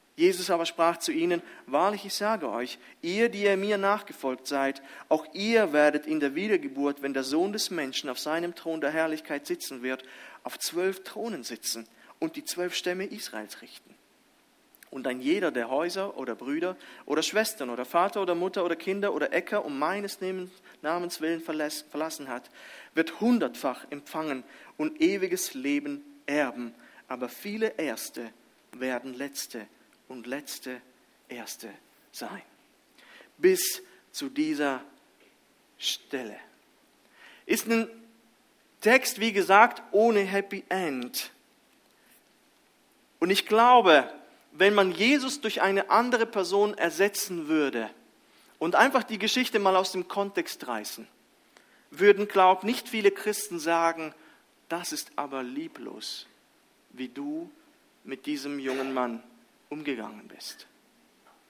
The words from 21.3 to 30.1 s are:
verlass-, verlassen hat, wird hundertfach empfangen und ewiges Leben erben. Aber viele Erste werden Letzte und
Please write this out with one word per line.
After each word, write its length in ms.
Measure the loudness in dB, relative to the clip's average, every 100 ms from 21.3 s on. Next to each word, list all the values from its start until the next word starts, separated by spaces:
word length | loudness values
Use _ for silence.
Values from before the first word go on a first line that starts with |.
| -4
verlass-, 420 | -4 -4 -4 -6 -10
verlassen 380 | -6 -6 -6 -10
hat, 200 | -10 -12 -20 -20 -20 -6
wird 260 | -2 -2 0
hundertfach 640 | 2 4 2 -2 -4 -4 -10
empfangen 540 | -14 -10 -6 -4 -6 -10 -20 -14 -4
und 240 | -4 2
ewiges 500 | 2 2 -2 -2 -6
Leben 500 | -6 -2 -2 -2 -10 -12 -14
erben. 500 | -4 0 0 -4 -12 -14 -20 -20 -12
Aber 220 | -8 -8
viele 460 | -10 -8 -2 -2 -2
Erste 540 | -4 -6 -10 -10 -12 -14 _ _ _
werden 400 | -6 -4 -4 -6
Letzte 540 | -10 -10 -10 -10 -12 -14 _ _ _
und 180 | -18